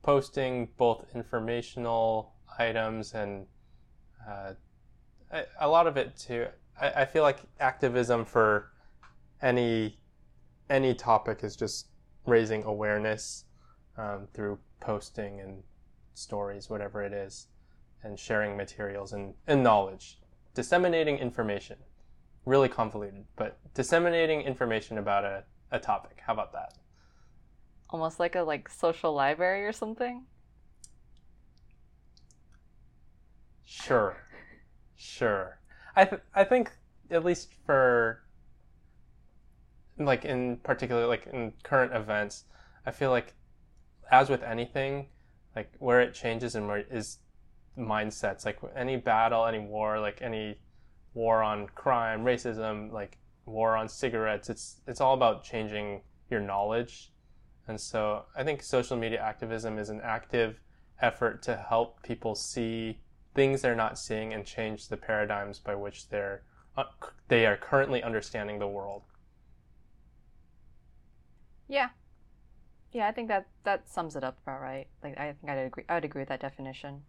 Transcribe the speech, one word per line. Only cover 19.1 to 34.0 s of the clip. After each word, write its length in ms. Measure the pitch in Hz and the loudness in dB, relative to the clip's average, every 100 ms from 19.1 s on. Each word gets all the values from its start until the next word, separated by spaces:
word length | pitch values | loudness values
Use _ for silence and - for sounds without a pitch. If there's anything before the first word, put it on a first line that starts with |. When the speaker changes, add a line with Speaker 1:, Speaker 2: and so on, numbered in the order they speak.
Speaker 1:
and, 220 | 104 98 - - | -8 -10 -12 2
and 160 | 143 | 4
knowledge, 560 | 123 107 98 95 - - - - - | 6 6 4 -6 -18 -20 -20 -20 -10
disseminating 640 | - 120 180 180 165 151 143 | -8 2 4 6 4 2 0
information. 600 | 123 123 110 101 - - - - - - - - - | -2 -2 -2 -4 -6 -18 -20 -20 -20 -20 -20 -12 2
Really 240 | 135 131 | 6 6
convoluted, 560 | - 110 107 101 101 - - | 2 -2 -4 -10 -12 -20 -8
but 240 | 107 - - - | -8 -8 -10 -4
disseminating 680 | - 170 175 170 160 156 | 2 4 4 4 2 2
information 560 | 139 127 120 110 - 110 | -2 -2 0 -2 -2 -6
about 260 | 104 101 101 | 0 0 0
a, 180 | 98 - - - | -6 -12 -20 -6
a 60 | 120 | -6
topic. 420 | - 101 - - - | -2 -4 -4 -14 -6
How 80 | |
about 200 | 110 101 | -4 -4
that? 200 | 120 - - _ _ _ _ - - - - - - - | -8 -12 -16 _ _ _ _ -20 -20 -20 -20 -20 -20 -10
Speaker 2:
Almost 300 | 165 160 - | -4 -4 0
like 160 | 170 180 | 0 2
a, 60 | |
like, 280 | 160 147 - | 0 -2 -6
social 440 | - 170 165 165 | 0 0 2 0
library 520 | 147 139 156 180 196 202 | 2 2 4 2 2 -2
or 80 | |
something? 500 | 220 220 220 247 247 262 - - - - - - - - - - - - _ - - - _ _ _ - - - - - - - _ - - - - - - - | -4 -8 -4 -6 -6 -16 -20 -20 -20 -20 -20 -20 -20 -20 -20 -20 -20 -20 _ -20 -20 -20 _ _ _ -20 -20 -20 -20 -20 -20 -20 _ -20 -20 -20 -20 -20 -20 -20
Speaker 1:
Sure. 520 | - - 127 | -16 2 2